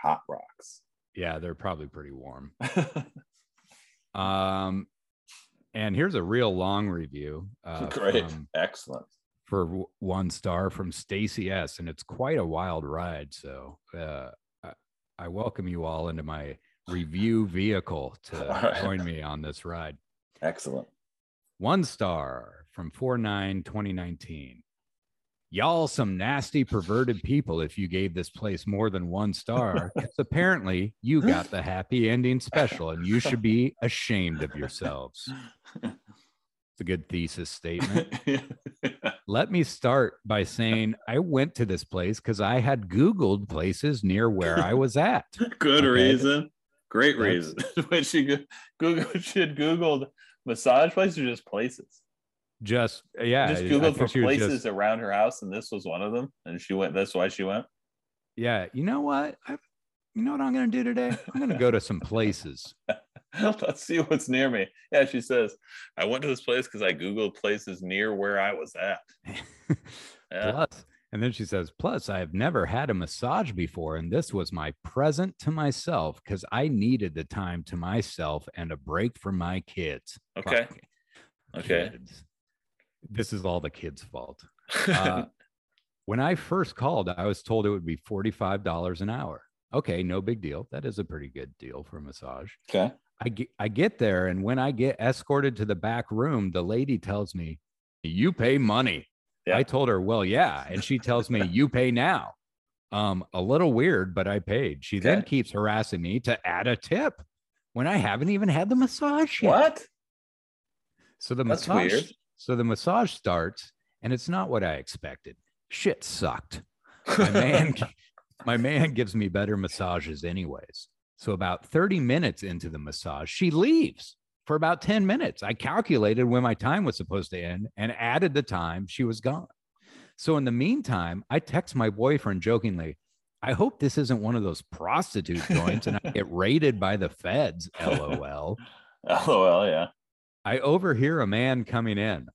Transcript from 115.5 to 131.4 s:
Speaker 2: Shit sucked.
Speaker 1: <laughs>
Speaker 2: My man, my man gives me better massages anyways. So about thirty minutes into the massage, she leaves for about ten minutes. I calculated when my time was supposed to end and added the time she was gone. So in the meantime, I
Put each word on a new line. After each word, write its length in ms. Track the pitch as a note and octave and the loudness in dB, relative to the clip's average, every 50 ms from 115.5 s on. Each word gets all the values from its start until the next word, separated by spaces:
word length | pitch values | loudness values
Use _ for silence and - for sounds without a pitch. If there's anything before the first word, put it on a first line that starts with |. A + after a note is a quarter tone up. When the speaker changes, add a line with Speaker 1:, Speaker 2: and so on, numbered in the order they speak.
| _ _ _ - | _ _ _ -14
Speaker 2:
Shit 340 | - - - F#3+ - - - | -8 -2 0 0 0 -2 -4
sucked. 580 | - - - F#2+ C#2 A#1+ - - - - - - _ _ _ _ _ - _ - | -10 -6 -4 -2 -2 -2 -4 -8 -12 -14 -16 -16 _ _ _ _ _ -20 _ -4
Speaker 1:
<laughs> 120 | - - A3 | 0 2 4
Speaker 2:
My 120 | F#3+ A#2+ | 4 4
man, 440 | G2+ G3 B2 C#3 F3 D#3 D#3+ D3+ - - A#2+ - - _ _ _ _ - _ _ _ - - | 4 4 4 6 4 4 4 2 0 -2 -6 -8 -10 _ _ _ _ -20 _ _ _ -6 -2
my 100 | A#2 A#2+ | 0 0
man 380 | A#2 B2 C#3 D3+ C#3 D#3+ D#3 B2 | 2 2 2 2 2 2 2 2
gives 200 | A#2 A#2 F#2+ G#2+ | 0 -2 0 0
me 140 | A2 G2+ F#2+ | -2 0 0
better 280 | F#2 G2+ G2+ G#2 G#2 G2 | 0 0 0 0 0 0
massages 640 | F#2 E2+ - - F#2+ F2+ F2 F2 D2+ E2 D2+ D2 E2 | -2 -2 -4 -4 -2 -2 -2 -2 -4 -6 -8 -6 -6
anyways. 640 | E2+ F2+ F#2+ F2 D2 C2 - - - - - - - _ _ _ _ _ | -6 -4 -4 -6 -6 -8 -12 -14 -18 -20 -20 -20 -20 _ _ _ _ _
So 160 | - - A2+ | -8 -4 -4
about 340 | G2 F2 G2 F2+ F2 - - | -2 0 0 0 -2 -4 -4
thirty 340 | - - D#3+ F#3+ G3+ G3 E3 | 0 2 4 4 4 4 2
minutes 420 | B2+ A#2+ C#3 E3+ E3 G#2 E2+ - | 2 4 4 4 2 0 -2 -4
into 280 | G2+ F#2+ F2 E2 E2+ E2 | -6 -8 -6 -6 -8 -8
the 80 | D#2 D2+ | -8 -10
massage, 500 | D2 D2 - - - D#2+ C#2+ C#2 D#2+ - | -10 -10 -10 -8 -8 -8 -8 -8 -8 -8
she 220 | - - F#3 E3+ | -2 2 2 4
leaves 640 | D3+ E3 G#3+ D4 E4 E4 - - - - - - - _ _ _ _ _ _ | 4 4 6 6 6 6 4 2 -2 -8 -18 -20 -20 _ _ _ _ _ _
for 100 | - D3+ | -2 0
about 240 | D#3 D#3+ E3 F3 - | 2 4 2 2 2
ten 240 | - G3+ G#3+ G#3+ F#3+ | 2 2 2 4 4
minutes. 360 | F#3+ A3+ D#4+ - - - - | 4 2 2 0 -2 -4 -4
I 100 | G2+ G2+ | -4 -4
calculated 720 | A2+ - - C3+ E3 A#3 G#3+ - D#3 A2 G#2 G#2 A2+ B2 B2 | -4 -2 -4 -2 0 0 2 4 4 6 6 6 6 4 4
when 180 | A#2 B2 B2 | 4 4 4
my 120 | B2+ A#2 G#2+ | 4 2 2
time 300 | - G2+ C3+ E3 G#3+ F#3+ | 2 2 2 2 2 2
was 120 | - - | 0 -2
supposed 340 | - E2+ F2 F#2+ G2 E2 - | -4 -4 -4 -4 -4 -4 -6
to 80 | F#2 F2+ | -6 -6
end 260 | E2+ F2 F2 F#2+ G#2+ - - | -4 -4 -4 -6 -6 -8 -6
and 160 | G2+ G#2+ A#2 - - | -4 -4 -4 -4 -2
added 340 | A#2 A#2 B2+ D#3+ F#3+ D#3+ C3+ | -2 0 2 2 2 2 2
the 80 | C#3+ | 0
time 440 | - - G2+ F2 E2+ E2 E2+ F#2+ G2 | 0 0 -2 -2 -2 -2 -2 -4 -6
she 180 | F#2 - - B2+ | -6 -2 0 0
was 160 | A2+ A2+ A2 | 0 0 -2
gone. 260 | - B2+ D3 F3 F3 - _ _ _ _ _ _ _ - - - - - _ | -2 -2 -2 -4 -6 -12 _ _ _ _ _ _ _ -20 -20 -20 -20 -20 _
So 200 | - - D#3+ D#3 D3 | -4 0 2 2 2
in 60 | C3+ | 2
the 60 | A#2+ | 2
meantime, 720 | A#2+ A#2+ C#3+ G3+ C4 D4 - - G#2+ F2+ E2+ E2+ F2 G#2 - - | 2 2 2 2 2 0 0 0 -2 0 -2 -4 -6 -8 -4 -2
I 120 | C3 E3 | -2 -2